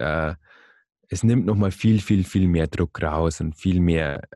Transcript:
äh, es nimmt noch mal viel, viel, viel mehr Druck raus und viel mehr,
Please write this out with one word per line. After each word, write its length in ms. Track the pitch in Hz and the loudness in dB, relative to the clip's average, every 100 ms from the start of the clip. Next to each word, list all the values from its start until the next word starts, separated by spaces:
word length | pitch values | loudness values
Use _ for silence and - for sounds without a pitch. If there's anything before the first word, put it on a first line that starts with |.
äh, 340 | 71 78 78 92 _ _ _ _ _ _ _ | -4 -2 -4 -6 _ _ _ _ _ _ _
es 160 | 98 | -2
nimmt 220 | 113 123 95 | 2 2 2
noch 100 | 104 | 0
mal 160 | 101 | 0
viel, 280 | - 113 110 | 0 2 2
viel, 240 | - 101 | 2 0
viel 240 | 92 101 92 | 2 2 2
mehr 200 | 85 80 | 2 0
Druck 340 | - 82 - | -2 -4 -2
raus 380 | 78 78 82 80 | -4 -2 -2 -2
und 160 | 80 78 | -8 -4
viel 240 | 95 90 | -2 2
mehr, 480 | 87 82 78 67 - | 2 2 -2 -6 -12